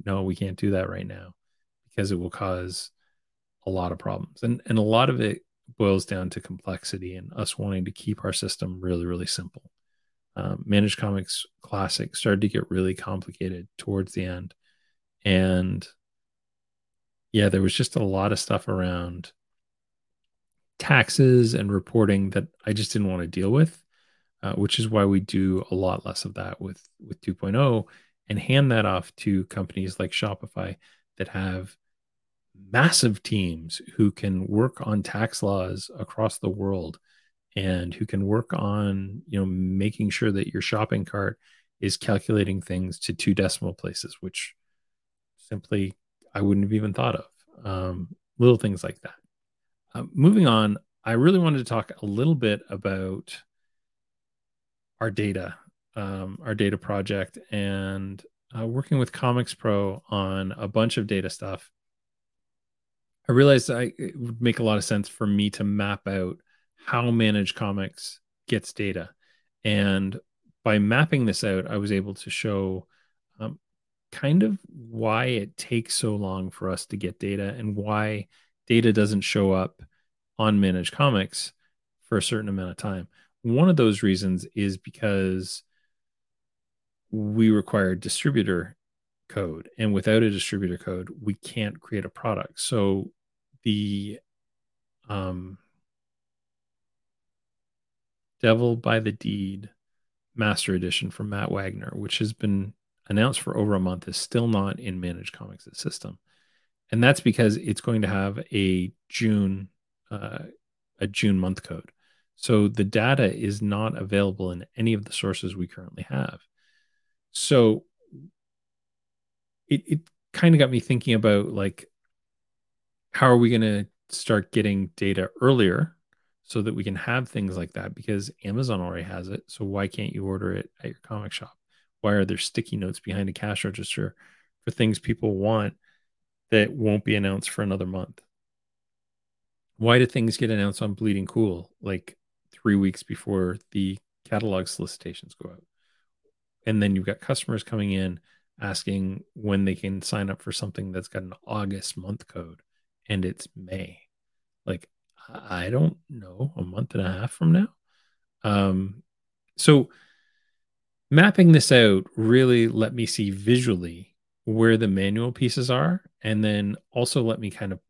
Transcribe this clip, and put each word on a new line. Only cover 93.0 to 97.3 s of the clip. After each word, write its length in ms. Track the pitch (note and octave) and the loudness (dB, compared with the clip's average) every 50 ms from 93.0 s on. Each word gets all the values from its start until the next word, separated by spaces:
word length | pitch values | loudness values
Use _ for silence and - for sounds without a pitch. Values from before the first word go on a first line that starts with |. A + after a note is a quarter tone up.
| F#2+ - _ _ _ _ _ _ _ _ _ _ | -2 -6 _ _ _ _ _ _ _ _ _ _
the, 560 | - A2+ G#2 G#2 G#2 G2+ G2+ G2+ G2 G#2 G#2+ - _ _ _ _ _ _ _ _ _ _ _ _ _ _ _ _ _ A2 | -2 0 0 0 0 -2 -4 -4 -6 -8 -12 -16 _ _ _ _ _ _ _ _ _ _ _ _ _ _ _ _ _ -8
um, 480 | G#2 G2 F#2+ F#2 F#2 F2+ F#2 F#2 F#2+ - _ _ _ _ _ _ _ _ _ _ _ _ _ _ _ _ _ _ _ _ _ _ _ _ _ _ _ _ _ _ _ _ _ _ | -8 -6 -6 -6 -8 -8 -10 -14 -16 -20 _ _ _ _ _ _ _ _ _ _ _ _ _ _ _ _ _ _ _ _ _ _ _ _ _ _ _ _ _ _ _ _ _ _